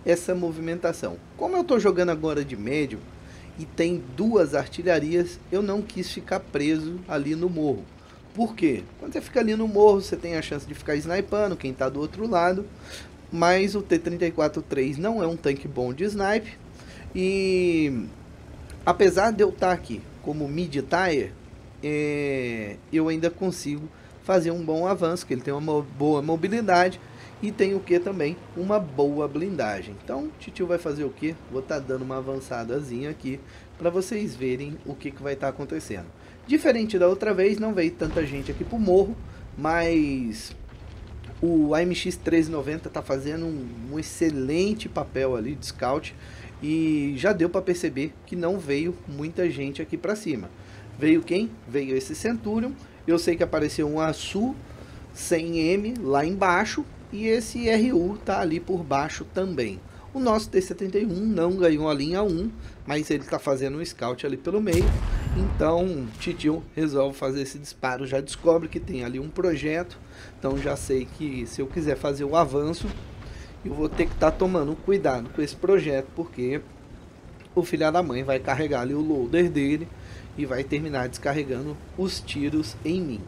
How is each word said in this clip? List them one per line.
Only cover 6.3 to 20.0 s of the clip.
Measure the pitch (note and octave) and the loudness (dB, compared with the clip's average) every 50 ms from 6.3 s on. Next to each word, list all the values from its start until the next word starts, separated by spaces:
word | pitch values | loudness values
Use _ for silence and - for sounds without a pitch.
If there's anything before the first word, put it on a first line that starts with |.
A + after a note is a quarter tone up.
| F#3 F#3+ | -4 -4
preso | F#3+ - - C#3+ C#3+ D3+ D#3+ D#3+ D#3 D#3+ F3 F3+ F3+ - | -4 -4 -2 0 2 2 2 0 0 -4 -8 -8 -6 -4
ali | D#3 D3 C#3 C#3+ D#3 | -2 -2 0 0 -2
no | E3 F3 F3+ | 0 0 0
morro. | F3 D#3 D3+ D3 B2 F2+ - - - - - - - - - - - | 0 2 2 2 0 0 -4 -14 -18 -20 -20 -20 -20 -20 -20 -12 -2
Por | G#3 A#3 A3 - | -2 -2 -2 0
quê? | - - D3 B2 F#2+ F2+ - - - | 2 2 2 2 2 -4 -10 -14 -12
Quando | - - - | -12 -8 -8
você | D4+ | -8
fica | - - - C4 | -8 0 0 2
ali | A#3 G#3+ A3 | 2 4 2
no | A3 A3+ | 2 0
morro, | A3 G3+ G3+ G#3 G#3+ G3+ G3 | 2 8 10 10 10 10 8
você | F#3 - F3 | 2 -2 -4
tem | E3 - E3+ E3+ | -4 -4 -4 -4
a | D#3 | -4
chance | D3 - D3 C#3+ - | -4 -4 -6 -8 -8
de | - D3 | -10 -14
ficar | - - - D3+ | -8 -2 -2 -2
snipando | D3 D3+ D#3+ F3 G3 G3 - G3+ G#3 G#3 G3+ F3 | 0 0 0 0 0 0 0 0 0 2 0 0
quem | - - C3+ | -4 -4 -6
tá | C3 - C3 C3+ | -2 0 -2 0
do | C3+ C#3+ | 0 -2
outro | D3+ D#3 - F#3 A3 A#3 | -4 -4 -4 -6 -2 2
lado, | G3+ F3 E3+ F3+ F#3 G3 G#3 - - - - - - - - - - - - - | 4 4 4 4 2 2 -2 -6 -12 -16 -16 -16 -14 -14 -16 -16 -18 -20 -12 -6
mas | - E3+ E3+ F3 F3+ F#3+ G3 G3+ G3 | 0 4 6 6 6 6 4 2 2
o | G#3 | -2
T | G3 - F3 D#3+ | 2 4 2 4
trinta | E3 F3 E3+ - F3+ | 4 -2 0 0 0
e | E3 | 0
quatro | D#3+ - D3+ D3+ D3+ E3 | 2 2 2 2 2 -2
três | D3 - - C#3 C3 C#3 C#3+ | -4 -2 0 0 2 0 0
não | C#3 F3 G#3+ A#3 A3 | -2 -2 0 0 2
é | F3 | 0
um | E3 E3+ | 0 -2
tanque | E3 - C#3+ C#3 C#3 - | 0 0 0 0 0 -4
bom | D3+ C3+ A#2+ B2 B2 C3 | -6 -2 -2 -2 -2 -2
de | C#3+ F#3 | -2 -2
snipe, | G#3 G#3 G3+ G3 G3 G#3+ A3+ A3 - - - - - - - - - - - - - - | -2 0 0 2 2 2 0 0 -4 -16 -16 -18 -20 -18 -18 -18 -18 -16 -14 -16 -8 -2
e | F#3 F#3 F#3 G3 G3 F#3+ F#3+ F#3 F#3 F3+ F3 E3 D#3+ D#3 C#3+ C3 A#2 G#2 - - - - - - - - - - - - - - - - | 0 2 2 2 2 2 2 4 4 4 4 4 4 2 2 0 -2 -4 -6 -10 -16 -18 -20 -18 -18 -18 -18 -16 -16 -14 -16 -14 -2 2
apesar | - - - G#3 F#3 D#3+ F#3+ G3 A#3 | 2 6 8 6 6 8 6 4 4
de | A3+ G3 | 6 4
eu | G#3 - | 4 4
tá | - - G3 F#3 | 4 2 2 2
aqui | F3+ E3 - - A#2 G2 | 2 2 -2 -8 -8 -8